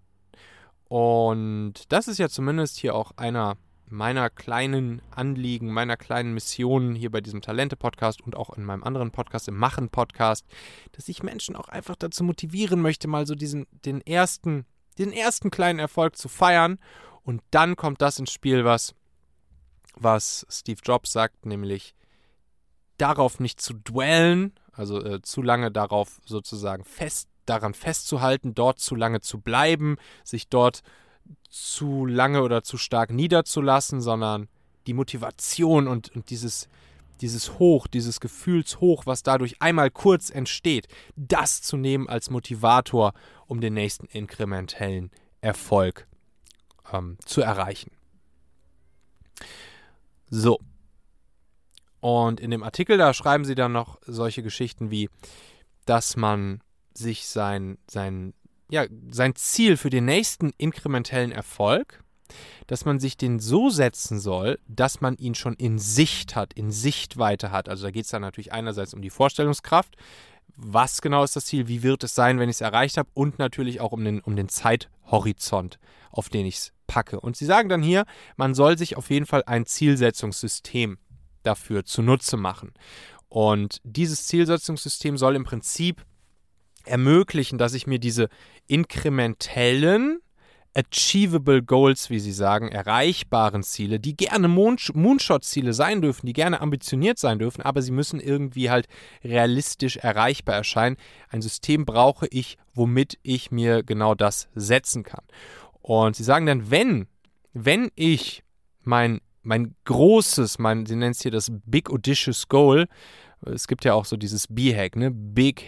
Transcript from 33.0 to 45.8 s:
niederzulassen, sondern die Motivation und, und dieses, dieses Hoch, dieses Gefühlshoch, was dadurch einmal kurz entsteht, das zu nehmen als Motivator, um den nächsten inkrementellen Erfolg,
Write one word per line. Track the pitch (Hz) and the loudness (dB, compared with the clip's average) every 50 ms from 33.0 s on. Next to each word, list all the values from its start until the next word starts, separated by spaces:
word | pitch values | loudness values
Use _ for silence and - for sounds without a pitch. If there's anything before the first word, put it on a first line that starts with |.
| 117 113 | 0 0
niederzulassen, | 113 131 160 160 175 165 160 - - 156 139 135 135 139 - - 143 131 | 0 0 2 4 4 4 2 2 -2 0 2 4 4 4 2 0 -4 -4
sondern | 117 117 113 110 110 107 107 104 104 - _ _ _ _ _ _ - 123 | -2 -2 -2 0 -2 -2 -4 -4 -6 -10 _ _ _ _ _ _ -10 -6
die | 120 | -4
Motivation | 131 135 - 135 113 110 - - - - - - 170 170 165 160 147 139 | -4 -4 -4 -6 -10 -10 -10 -10 -8 -6 -6 -2 0 2 4 4 4 4
und, | 127 123 113 - - - | 2 -2 -6 -8 -10 -12
und | 123 - - | -14 -12 -12
dieses, | 123 113 120 113 - - - - _ _ _ _ - - - - - - | -10 -8 -8 -8 -8 -8 -12 -14 _ _ _ _ -20 -20 -20 -20 -14 -10
dieses | 123 113 117 110 - - - - | -8 -6 -6 -6 -8 -6 0 4
Hoch, | 180 175 160 127 - | 6 6 6 6 2
dieses | - - 123 117 120 113 - | -2 -4 -4 -4 -4 -6 -6
Gefühlshoch, | - 117 - - - 180 180 165 151 - - - 180 180 160 - - | -8 -10 -10 -6 -4 -2 0 0 -2 -4 -4 2 4 4 4 2 0
was | 131 127 - | -4 -6 -2
dadurch | - 139 131 131 127 120 - - | 0 0 0 0 0 -4 -4 -2
einmal | 151 165 170 156 143 131 | 0 2 2 4 2 2
kurz | - - - 196 180 165 - - | 2 2 4 4 4 4 2 -4
entsteht, | - 139 123 - - - - 170 147 110 - - - - - - - | -8 -6 -6 -6 -6 -4 -2 -2 -2 -2 -4 -8 -16 -20 -20 -20 -16
das | 151 139 - 180 156 - - - - | -8 -4 0 0 0 0 0 -2 -2
zu | - - 151 | -4 -4 -4
nehmen | 135 131 135 135 135 127 - | -2 0 0 0 -2 -2 -4
als | 120 117 - - | -6 -6 -6 -6
Motivator, | 127 120 - - 123 107 117 117 120 127 - - 127 117 107 101 - - - - - - _ | -6 -6 -6 -8 -4 0 4 6 6 6 4 4 2 4 4 2 2 -2 -14 -20 -20 -20 _
um | - 127 117 | -10 -6 -4
den | 117 110 107 | -4 -2 -2
nächsten | 107 104 101 - - - | -2 -4 -4 -6 -8 -14
inkrementellen | - - 107 104 - - - 107 98 95 95 95 - - - 104 98 95 92 92 90 _ _ _ _ _ _ | -14 -12 -12 -12 -10 -8 -6 -6 -6 -6 -6 -8 -10 -8 -8 -6 -6 -6 -6 -8 -12 _ _ _ _ _ _
Erfolg, | - 110 101 - - - 107 98 | -4 -4 -4 -4 -2 0 2 2